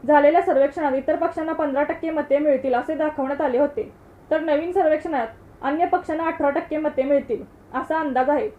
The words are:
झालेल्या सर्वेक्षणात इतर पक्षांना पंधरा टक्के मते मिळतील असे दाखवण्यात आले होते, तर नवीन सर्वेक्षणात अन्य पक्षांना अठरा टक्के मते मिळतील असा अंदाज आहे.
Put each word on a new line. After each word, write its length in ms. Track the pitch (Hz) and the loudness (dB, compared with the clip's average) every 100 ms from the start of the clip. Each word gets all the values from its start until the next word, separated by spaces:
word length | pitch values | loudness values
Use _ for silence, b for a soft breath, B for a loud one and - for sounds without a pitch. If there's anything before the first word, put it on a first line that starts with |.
| 247 | 4
झालेल्या 340 | 294 285 339 | 6 6 4
सर्वेक्षणात 500 | 349 269 277 349 294 | 2 2 2 2 -2
इतर 240 | 262 269 320 | 0 0 0
पक्षांना 360 | 339 339 320 | 0 -2 -4
पंधरा 300 | 320 302 269 | -2 -2 0
टक्के 280 | 302 330 330 | -2 -2 -4
मते 280 | 320 294 285 | -4 0 2
मिळतील 360 | 302 262 269 | 4 2 2
असे 200 | 247 247 | -2 -2
दाखवण्यात 460 | 311 302 294 262 277 | -2 -2 -2 -4 -2
आले 180 | 294 240 | 0 2
होते, 340 | 285 254 - - - - - | 0 -2 -10 -12 -20 -20 -4
तर 100 | 311 | -2
नवीन 320 | 320 294 339 | 0 0 0
सर्वेक्षणात 540 | 370 320 302 339 285 233 - - - | 2 2 2 0 -4 -4 -10 -20 -8
अन्य 240 | 269 302 349 | -4 0 0
पक्षांना 380 | 359 359 320 | 0 -2 -4
अठरा 260 | 330 330 285 | -4 0 -2
टक्के 260 | 277 339 311 | -2 -4 -4
मते 260 | 302 294 | -4 -2
मिळतील 420 | 269 277 277 285 220 - - | 0 0 0 -8 -8 -20 -10
असा 260 | 254 - 320 | -8 -4 -4
अंदाज 300 | 311 254 254 | -2 0 2
आहे. 200 | 294 214 | 0 -2